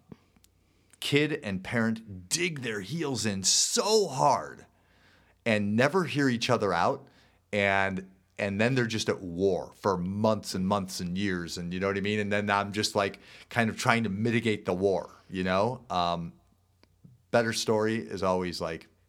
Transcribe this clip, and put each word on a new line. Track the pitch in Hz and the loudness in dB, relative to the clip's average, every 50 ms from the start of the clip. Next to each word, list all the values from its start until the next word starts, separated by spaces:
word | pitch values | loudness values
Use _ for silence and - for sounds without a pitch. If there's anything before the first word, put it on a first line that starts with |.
| _ _ - - _ _ _ _ _ _ _ _ _ _ _ _ _ _ - _ | _ _ -20 -20 _ _ _ _ _ _ _ _ _ _ _ _ _ _ -14 _
kid | - - 147 143 151 147 147 - - | -4 0 2 2 2 2 -2 -4 -4
and | 104 95 92 95 | -6 -6 -6 -6
parent | - 127 117 113 113 113 110 - 104 95 92 90 90 | -4 -2 0 0 0 -2 -4 -8 -14 -16 -16 -6 -4
dig | - 165 175 185 156 139 120 | -2 -2 -2 -4 -4 -6 -8
their | 117 110 104 | -6 -6 -8
heels | 92 98 143 170 156 143 131 107 110 | -8 -8 -6 -6 -4 -4 -4 -2 -2
in | 107 98 95 90 | -2 -2 0 0
so | - - - - - - 160 175 202 220 220 196 | 2 2 2 2 0 0 0 2 4 4 4 4
hard | 160 131 135 147 143 123 90 76 69 62 - - - _ _ _ _ _ _ _ _ _ _ _ _ _ _ _ | 2 2 2 4 4 4 4 0 -6 -12 -16 -18 -20 _ _ _ _ _ _ _ _ _ _ _ _ _ _ _
and | 101 107 104 101 101 107 | 0 2 2 2 2 4
never | 113 127 143 185 190 170 | 4 4 4 4 2 0
hear | 127 107 147 143 131 | 0 0 2 2 2
each | 120 113 - - | 2 0 2 2
other | 120 107 110 98 87 | 2 2 2 2 2
out, | 82 92 117 - - - - _ - _ _ _ _ _ _ - | 2 2 2 0 -2 -6 -16 _ -20 _ _ _ _ _ _ 0
and, | 104 101 98 98 98 98 98 95 92 95 - - _ _ _ _ - | 2 4 4 4 4 2 0 -2 -4 -8 -10 -16 _ _ _ _ -4
and | 107 101 98 98 | -4 -2 0 2
then | 110 123 135 | 2 2 2
they're | 127 120 | 2 0
just | 110 110 107 - - | 0 -2 -2 0 -2
at | - - | -2 -2
war | 98 87 82 87 95 98 90 80 62 - - - | -4 -8 -2 0 2 2 2 0 -4 -8 -12 -2
for | - 104 95 | 0 0 0
months | 90 87 92 98 104 110 110 110 101 - - - | 0 -2 -4 -2 0 2 2 2 0 -2 -6 -4
and | 95 92 | -2 0
months | 95 104 101 95 92 - - | 0 0 0 -2 -4 -8 -8
and | 92 87 87 95 | -6 -6 -4 -2
years, | 104 98 92 87 85 80 - 90 | -2 -2 -2 -4 -4 -6 -8 -8
and | 87 87 90 | -8 -8 -4
you | 92 | -2
know | 98 98 | -2 0
what | 98 | 0
I | 98 | 0
mean? | 95 104 107 107 | -2 -2 -2 -2
And | 104 101 104 | -2 0 -2
then | 104 104 104 | 0 2 2
I'm | 101 101 101 101 95 | 2 2 0 0 -2
just, | 107 104 - - | -2 -4 0 0
like, | 104 101 98 - - - - - - - - | 0 0 0 -2 -8 -16 -20 -20 -20 -20 -4
kind | - 120 113 110 | -2 0 0 0
of | 95 | -2
trying | - - 131 117 117 113 | 0 2 2 2 2 2
to | 101 | -2
mitigate | 95 104 110 120 113 117 113 113 107 98 - | -2 -2 0 0 0 2 2 0 0 0 -2
the | 95 92 | -2 0
war, | 90 98 101 92 80 - - - - _ - | 2 2 2 2 0 -2 -6 -14 -20 _ -8
you | 95 92 92 | -6 -2 0
know? | 92 92 95 107 120 127 127 - - | 2 2 2 2 0 -2 -6 -8 -4
Um, | 90 90 87 87 87 85 85 85 - _ _ _ _ _ _ _ _ _ _ _ _ _ - - - _ _ _ - | -2 0 0 0 0 -2 -4 -10 -12 _ _ _ _ _ _ _ _ _ _ _ _ _ -20 -20 -20 _ _ _ 2
better | 120 117 113 110 | 4 4 2 0
story | - - - 110 107 110 110 110 | -2 0 0 2 2 2 2 0
is | 113 - - - 90 95 | -2 -4 -6 -6 -2 0
always, | 95 92 92 90 90 82 - | 0 0 0 0 -4 -4 -6
like, | 90 82 82 80 - - _ _ _ | -6 -6 -6 -8 -12 -18 _ _ _